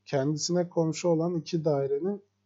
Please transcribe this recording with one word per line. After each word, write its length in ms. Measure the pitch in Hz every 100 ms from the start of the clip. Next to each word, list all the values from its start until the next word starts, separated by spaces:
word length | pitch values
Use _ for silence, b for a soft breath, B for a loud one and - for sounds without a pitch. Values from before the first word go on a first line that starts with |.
| -
kendisine 640 | 139 139 151 - 180 175
komşu 400 | 175 160 156 175
olan 260 | 160 170
iki 300 | 170 - 170
dairenin 600 | 156 143 135 143 180 202 - _